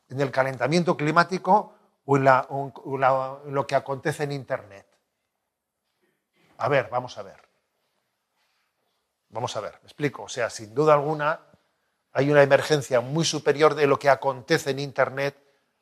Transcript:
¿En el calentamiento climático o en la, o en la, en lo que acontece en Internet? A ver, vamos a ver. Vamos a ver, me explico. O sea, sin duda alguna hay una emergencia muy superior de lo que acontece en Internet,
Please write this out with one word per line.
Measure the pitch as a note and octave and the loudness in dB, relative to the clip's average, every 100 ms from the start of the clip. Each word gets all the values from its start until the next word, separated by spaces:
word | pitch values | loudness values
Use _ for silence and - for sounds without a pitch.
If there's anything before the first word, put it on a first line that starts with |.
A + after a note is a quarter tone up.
| - | -12
¿En | B2+ | -4
el | C3+ | -2
calentamiento | C3 C3+ B2 B2 F3 F3 D#3+ | 0 -2 0 0 0 0 -2
climático | D3+ E3 E3+ F3+ F#3 G#3 F#3+ - _ _ | 0 2 0 -2 2 2 0 -14 _ _
o | - C#3 | 0 2
en | |
la, | C3+ C3 - | 6 4 2
o | C#3 C#3 - D3 | -8 -10 -12 -10
en | C3+ | 0
la, | C3 C3+ C3 C#3 D3 | 2 0 -2 -10 -6
en | |
lo | C#3 C3+ | -4 -2
que | |
acontece | C3+ - C3+ D#3 D3 | -2 -2 -6 -6 -4
en | C#3+ | -6
Internet? | C#3+ A#2 C3 G#2 G2 _ _ _ _ _ _ _ _ _ _ _ _ _ _ _ _ _ - | -8 -8 -8 -10 -20 _ _ _ _ _ _ _ _ _ _ _ _ _ _ _ _ _ -6
A | A#2 | 0
ver, | C#3 A2 | 0 0
vamos | B2 B2+ A2+ | -6 -8 -14
a | |
ver. | F#2+ E2+ _ _ _ _ _ _ _ _ _ _ _ _ _ _ _ _ _ _ _ | -18 -18 _ _ _ _ _ _ _ _ _ _ _ _ _ _ _ _ _ _ _
Vamos | A2 A#2+ A2+ | -8 -6 -6
a | |
ver, | F#2+ - | -10 -12
me | _ | _
explico. | - D3 A#2 | -6 -6 -6
O | G2+ | -12
sea, | - A2+ | -6 -6
sin | - G#2+ | -6 -8
duda | A#2 D#3 | 0 4
alguna | D3 C#3+ D3+ D3 - _ _ _ _ _ _ _ | 4 2 -4 -4 -6 _ _ _ _ _ _ _
hay | C3 C#3+ | -2 4
una | D3 | 6
emergencia | C#3 C3+ - D3+ - B2+ | 6 6 4 -2 2 -2
muy | B2 D3+ | 0 -2
superior | D#3 D3+ D3+ C#3 D3+ | -2 -2 0 4 4
de | C#3+ C#3+ | 4 2
lo | C#3 | 2
que | C#3+ | 2
acontece | C3+ C#3 B2+ - D#3+ C#3 | 2 0 -6 -2 -2 -2
en | C3+ | -6
Internet, | C#3+ B2 A#2+ C3 C#3 - _ _ _ _ | -6 -2 -2 -2 -6 -6 _ _ _ _